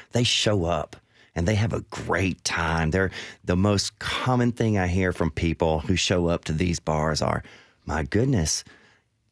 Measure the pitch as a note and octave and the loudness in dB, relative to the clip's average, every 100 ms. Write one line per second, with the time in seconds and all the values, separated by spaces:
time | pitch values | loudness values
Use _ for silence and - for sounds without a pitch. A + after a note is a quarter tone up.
0 | - A#2 A#2+ - - G#2 E2 E2 - - | -6 -2 0 0 2 0 0 -2 -4 -12
1 | _ _ _ - E2+ G#2 G#2+ F2 - - | _ _ _ -2 0 2 0 -2 -6 -8
2 | G#2+ F2 F#2 - - - E2 D#2+ D#2+ F#2 | -2 0 0 -2 -4 -2 0 0 2 2
3 | F#2+ - - - - F2+ G2+ G2+ - - | 0 -2 -14 -8 -2 2 4 2 -2 -6
4 | - - B2+ B2+ A#2+ A#2 A2+ G#2 F2+ F2+ | -6 -4 0 2 2 0 0 2 2 2
5 | F#2 F2 E2 - E2+ D#2+ E2 D#2+ - F2+ | 0 0 -2 0 -2 2 2 2 0 0
6 | - F#2 E2+ E2+ - D#2+ F2+ E2+ - D#2 | 2 2 2 0 -2 -2 0 -2 -2 0
7 | D#2 D2+ - - - - - _ - D#2+ | 0 0 0 -2 -6 -18 -20 _ -6 -4
8 | C#2 G2 C3 A#2+ D#2 - - - - _ | -2 0 2 2 0 -2 -6 -20 -20 _
9 | _ _ _ | _ _ _